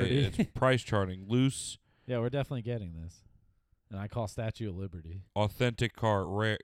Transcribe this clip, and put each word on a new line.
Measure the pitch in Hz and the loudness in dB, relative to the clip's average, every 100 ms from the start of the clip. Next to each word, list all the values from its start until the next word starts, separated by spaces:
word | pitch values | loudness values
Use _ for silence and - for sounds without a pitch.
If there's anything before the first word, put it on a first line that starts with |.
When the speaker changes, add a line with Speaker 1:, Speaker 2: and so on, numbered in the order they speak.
Speaker 1:
Liberty. | 98 135 98 | 4 4 2
<laughs> | - | 2
Speaker 2:
It's | 143 | -2
price | - 131 127 | 2 2 2
charting. | - 107 95 92 98 | 2 2 2 -2 0
Loose. | 120 135 - - - _ _ - | 4 4 2 -6 -12 _ _ -4
Speaker 1:
Yeah, | 123 | -2
we're | 117 | 0
definitely | 139 135 131 | -2 -2 -4
getting | 110 120 92 82 | -4 -6 -6 -8
this. | 82 - _ - _ _ _ _ _ | -12 -14 _ -20 _ _ _ _ _
And | 98 | -8
I | 101 | -6
call | - 107 | -4 -4
Statue | - 110 - 110 | -4 -6 -4 -6
of | 90 | -6
Liberty. | 98 87 80 90 - - | -8 -10 -10 -12 -6 0
Speaker 2:
Authentic | 104 - 123 113 117 | 0 2 0 2 -2
cart. | - 113 104 87 | 2 4 4 2
Rare. | 98 110 107 | 0 0 0